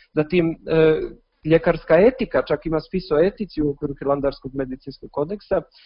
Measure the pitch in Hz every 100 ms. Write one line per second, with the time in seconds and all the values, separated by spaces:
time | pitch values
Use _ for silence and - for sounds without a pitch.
0 | _ 156 156 180 165 156 - 160 156 156
1 | - - _ _ 156 165 180 165 - 165
2 | 220 262 214 135 - 147 160 156 - -
3 | - 147 185 - 196 - 147 143 143 135
4 | 139 143 135 135 131 135 131 131 - -
5 | - - 151 208 - 180 - _